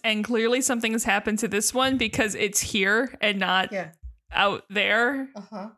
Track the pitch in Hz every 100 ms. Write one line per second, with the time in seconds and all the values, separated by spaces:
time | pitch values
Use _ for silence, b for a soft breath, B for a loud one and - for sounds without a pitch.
0 | 226 214 214 233 226 247 269 240 220 226
1 | 233 202 214 214 214 196 220 247 262 262
2 | 226 - 214 - 208 202 - 214 190 214
3 | 254 - 214 196 185 185 185 196 165 -
4 | - - - - 202 175 - 196 202 214
5 | 240 277 269 208 202 214 214